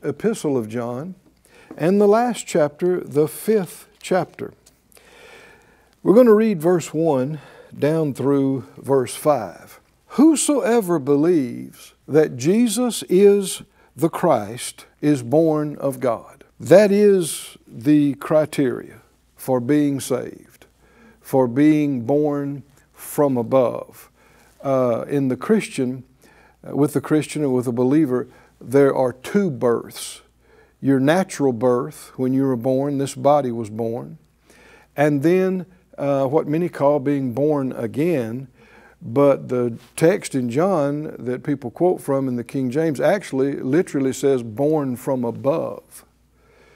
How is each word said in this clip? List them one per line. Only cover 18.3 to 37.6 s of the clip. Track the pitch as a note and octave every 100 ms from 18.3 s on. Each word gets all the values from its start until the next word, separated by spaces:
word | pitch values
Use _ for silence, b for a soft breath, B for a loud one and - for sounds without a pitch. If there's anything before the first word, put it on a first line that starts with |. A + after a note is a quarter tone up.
| D#3 D3+ - C3+ A#2 - - _ _ _ _
for | - B2+
being | A#2+ D3+ D3 C#3
saved, | - B2 A#2 - - _ _ b b b b b
for | - C3+ B2+
being | A#2+ D3+ D3+ D3 C3
born | A2+ C#3+ D3+ C#3+ C#3+ C#3+ - b b
from | - - - C#3+ B2+
above. | A2+ C3 A#2 A#2+ - - - b b b b b
Uh, | C#3 C3+ B2+ A2+ -
in | D3 C#3
the | B2
Christian, | - G#3+ - - B2+ C3 - _ b b b b -
uh, | -
with | C#3+
the | C#3+
Christian | C3+ D#3 D3 D#3
or | D3
with | B2+ B2
a |
believer, | A#2 B2+ D3 D3+ B2 A#2+ b b b
there | - C3+ C#3 -
are | B2+
two | A#2 - G3+ G3
births. | B2 A#2+ A#2 - - - - _ _ b b b b
Your | C3+ C3+
natural | C3+ F3 F#3+ - C#3
birth, | A#2 B2+ B2 D3 - - -
when | C3
you | C3
were | C3+ B2
born, | B2 C3 C#3+ C#3
this | C#3 C3
body | C3+ D3 C3
was | A#2 A2
born. | G#2+ A2+ A#2 C#3 D#3+ _ _ b b b b b -
And | D3+ C#3+
then, | D3+ F#3 F#3+ F#3 E3+ b b -
uh, | C#3+ C#3 C3+
what | D#3 D#3
many | D3+ F3
call | - C#3+ D3
being | C3 C#3+ C3
born | A#2 D3 D3